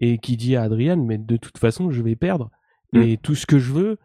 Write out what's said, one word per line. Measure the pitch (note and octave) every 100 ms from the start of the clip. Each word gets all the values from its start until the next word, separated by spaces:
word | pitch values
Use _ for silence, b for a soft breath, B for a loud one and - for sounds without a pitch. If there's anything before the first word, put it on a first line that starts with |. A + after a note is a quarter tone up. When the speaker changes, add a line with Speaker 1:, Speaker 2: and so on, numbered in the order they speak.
Speaker 1:
et | A#2+ A2+
qui | - A#2
dit | B2 B2
à |
Adrian, « | A2 A2 D3 F3+ A#2
Mais | G#2+
de | A2 A#2
toute | - -
façon, | A2+ - F3+
je | A#2+
vais | A2+ A2+
perdre. | F3 E3+ A2 _ _ _ _
Speaker 2:
Mm. | A#2+
Speaker 1:
Et | A#2 A2+
tout | -
ce | D3
que | - C#3+
je | B2
veux, | D3 G#3 G#3+